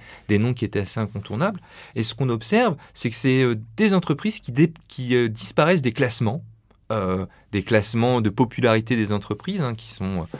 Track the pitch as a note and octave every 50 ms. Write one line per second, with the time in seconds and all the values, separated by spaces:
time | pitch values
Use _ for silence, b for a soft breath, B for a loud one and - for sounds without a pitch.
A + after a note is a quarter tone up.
0 | B B B B B B G#2 G2+ A2 B2 B2 - A2 - - G#2+ G2 - - A2+
1 | A2 G2+ - G#2+ G#2 - G2+ A#2 E3+ G#3 G#3 E3+ B B B B B B B A#2
2 | A2+ - - - C#3 B2+ A#2 A2 - - G3+ A3+ B3+ A3+ D3+ - B B B -
3 | - B2 A2 - - C3+ C3 C3 C3 B2 A#2 A2 A2 - - - A3 G#3 G3 F3+
4 | - - D3+ C#3 - G#3+ A3 - - - A#2+ C#3 E3 E3 D#3+ - _ - - -
5 | B2+ A#2+ B2 B2 A#2+ A2+ G#2+ A2+ - - - - D3+ E3 F#3+ E3+ B2+ B2 A2+ -
6 | C3 A#2 - - A#2+ G#2 A#2+ D#3+ - - - _ _ _ _ _ _ - A2 A2
7 | G2 F#2 F2+ F#2+ F#2 - b b b b - G2+ F#2+ - A#2 G#2+ G2+ - - A2+
8 | A#2 B2 B2+ B2 A2 G#2 G#2 C3 B2+ A2+ - - B2 A#2 A2 A2 A2+ A2+ B2+ A2+
9 | G#2+ G2 G#2 G2+ - - G#2 - - F#3 G3+ G3 D3 A#2+ A2+ A2 - - - -
10 | G2 F#2+ G2 F2+ D#2+ - B B